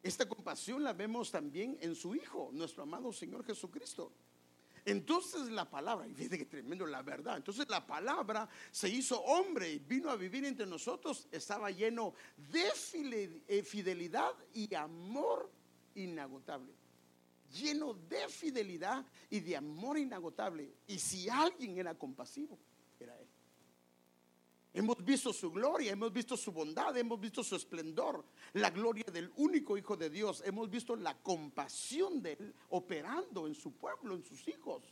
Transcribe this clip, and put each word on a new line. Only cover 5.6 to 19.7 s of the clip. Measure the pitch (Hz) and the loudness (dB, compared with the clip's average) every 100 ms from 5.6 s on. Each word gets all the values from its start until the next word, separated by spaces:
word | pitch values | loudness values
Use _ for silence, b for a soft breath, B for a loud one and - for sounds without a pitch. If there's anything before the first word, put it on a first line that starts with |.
| 170 | -2
palabra, | 139 165 214 113 | -2 0 -2 -2
y | |
fíjate | 131 - 175 | -6 -4 -2
qué | 147 | -4
tremendo | 147 120 180 170 | -8 -6 -4 -2
la | 135 | -4
verdad, | 135 139 156 190 | -6 -6 -4 -4
entonces | 135 202 277 | -4 -4 0
la | 190 - | 0 0
palabra | 151 214 330 214 214 220 B B | -2 2 2 2 0 -2 B B
se | - 196 | 0 2
hizo | 240 254 240 | 2 2 2
hombre | 190 320 381 294 175 | 6 8 8 4 2
y | 147 | -2
vino | 143 262 320 | 2 2 4
a | 233 | 0
vivir | 185 247 277 | 0 0 0
entre | 262 202 | 0 -2
nosotros. | 165 - 277 320 269 - | -2 -2 -2 -2 -4 -4
Estaba | 165 - 208 208 | -8 -2 0 0
lleno | 185 220 233 214 B B B | 2 2 4 -2 B B B
de | 143 320 381 587 | 0 4 4 4
file-, | - 339 285 226 196 160 - | -2 -2 0 0 -2 -6 2
eh, | 202 | 2
fidelidad | 202 208 185 175 170 226 - 508 - | 4 0 0 0 0 2 2 0 -8
y | 226 208 175 | -4 -2 0
amor | 156 165 180 254 381 539 403 - - - - 202 | -2 -6 -4 0 2 2 0 -10 -20 -20 -16 -8
inagotable. | 185 160 135 131 127 143 127 - - - - - - - - | -4 -4 -6 -8 -8 -8 -8 -18 -20 -20 -20 -20 -20 -20 -14
Lleno | 170 294 294 302 196 | -2 0 2 0 -4
de | 165 - - | -4 -2 -2
fidelidad | - 320 254 202 175 180 262 262 B B | -2 -2 0 0 -2 0 -2 -2 B B
y | 208 | -4
de | 165 156 | 0 -2
amor | 147 | -2